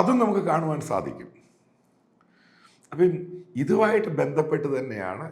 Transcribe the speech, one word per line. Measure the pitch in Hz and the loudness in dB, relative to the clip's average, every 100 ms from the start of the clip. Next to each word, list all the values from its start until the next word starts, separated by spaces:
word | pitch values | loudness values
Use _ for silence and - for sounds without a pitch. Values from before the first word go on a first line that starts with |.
അതും | 185 247 | 6 4
നമുക്ക് | 220 196 170 | 2 2 0
കാണുവാൻ | 160 160 151 - | 0 0 -4 -2
സാധിക്കും. | 98 73 - - - _ _ _ _ _ _ _ _ _ _ _ _ _ _ _ | -4 -4 -10 -16 -20 _ _ _ _ _ _ _ _ _ _ _ _ _ _ _
അപ്പം | 139 180 165 - - - 120 | 2 2 2 -6 -14 -12 -6
ഇതുമായിട്ട് | 143 214 220 220 - 151 | 0 2 4 2 0 0
ബന്ധപ്പെട്ട് | 143 147 156 151 147 135 | 0 0 0 0 -2 -4
തന്നെയാണ് | 131 107 92 98 160 | -4 -6 -6 -8 -10